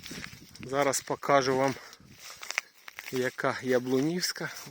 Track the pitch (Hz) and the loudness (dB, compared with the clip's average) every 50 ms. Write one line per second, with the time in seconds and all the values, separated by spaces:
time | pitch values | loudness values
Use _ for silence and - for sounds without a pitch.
0 | - - - - - - - - - - - - - 127 131 139 143 139 127 - | -12 -12 -10 -10 -12 -12 -14 -16 -18 -18 -16 -14 -8 -2 0 2 4 2 2 0
1 | - - - - - - 143 139 131 131 135 131 135 139 127 - - - - - | -2 -4 -4 -2 4 6 6 6 6 4 4 4 4 2 2 -2 -8 -16 -20 -20
2 | - - - - - - - - - - - - - - - - - - - - | -20 -20 -20 -18 -16 -16 -16 -10 -10 -6 -6 -6 -6 -6 -10 -20 -20 -18 -16 -16
3 | - - - 127 127 127 - - - 135 120 - 135 127 127 123 123 127 131 131 | -10 -4 -2 0 0 0 -2 -2 0 0 0 -2 0 2 2 2 4 4 2 2
4 | 139 156 170 180 170 - - - 170 143 - - - 143 | 4 2 0 0 -2 -2 -4 -4 -8 -8 -8 -10 -12 -12